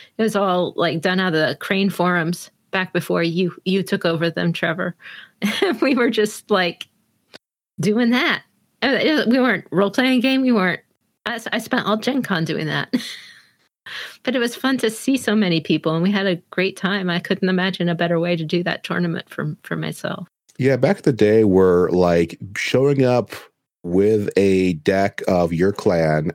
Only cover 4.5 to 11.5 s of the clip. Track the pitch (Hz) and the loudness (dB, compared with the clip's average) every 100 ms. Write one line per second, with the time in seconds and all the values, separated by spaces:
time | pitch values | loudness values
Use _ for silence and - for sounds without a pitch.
4.5 | 165 170 165 180 - - - - - 208 | -2 -4 -4 -8 -10 -18 -20 -20 -8 -6
5.5 | - 392 240 269 262 240 220 214 - - | -2 -2 0 0 2 0 0 -2 -4 -2
6.5 | 202 175 - - _ _ _ _ - _ | 0 0 -4 -14 _ _ _ _ -20 _
7.5 | _ _ - 170 214 240 247 320 196 - | _ _ -4 0 2 2 2 0 -4 -8
8.5 | _ _ - 254 240 269 302 214 254 254 | _ _ -4 -2 0 2 2 2 2 2
9.5 | 185 - 175 202 208 262 254 262 262 262 | 0 -2 0 0 2 2 2 2 2 2
10.5 | 226 185 - _ _ _ _ - 233 - | 2 2 -2 _ _ _ _ -10 -8 -6